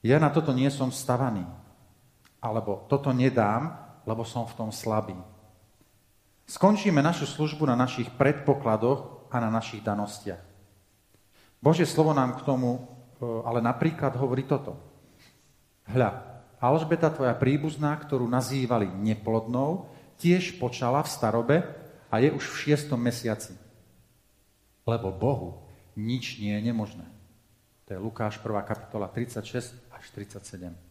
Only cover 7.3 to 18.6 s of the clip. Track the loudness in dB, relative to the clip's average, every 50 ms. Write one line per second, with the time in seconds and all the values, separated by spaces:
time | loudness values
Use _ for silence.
7.3 | -2 -2 -2 -2 0 0 2 2 4 4 2 0 0 -4 -6 -6 2 4 4 4
8.3 | 4 4 2 2 2 2 4 2 2 4 4 2 2 0 -2 -14 -16 -20 -12 -4
9.3 | -2 -2 0 0 0 -2 -2 -4 -12 -6 -4 -2 -2 -2 -4 -6 -8 -10 -10 -10
10.3 | -10 -10 -14 -20 -20 -20 -20 _ _ _ _ _ _ _ _ _ _ _ _ _
11.3 | _ _ _ _ _ _ 4 4 4 4 2 2 4 4 4 4 4 2 2 0
12.3 | -2 -4 -2 0 0 2 2 0 0 -2 -6 -14 -20 -20 -20 -20 -12 _ -8 -6
13.3 | -6 -4 -4 -2 0 2 2 2 2 2 0 0 0 0 -2 -2 0 0 0 0
14.3 | 0 -2 0 0 -2 -2 -2 -6 -12 -14 -16 -20 -20 -20 _ _ _ _ -20 -20
15.3 | _ _ _ _ _ _ _ _ _ _ _ -2 2 2 2 2 0 -4 -12 -16
16.3 | -18 -20 -20 _ -8 _ 2 4 4 4 2 0 2 2 2 2 2 2 0 0
17.3 | 2 2 2 2 2 2 0 -4 -4 -2 -2 -2 -2 -4 -4 -4 -2 -2 0 2
18.3 | 2 0 0 0 -2 -2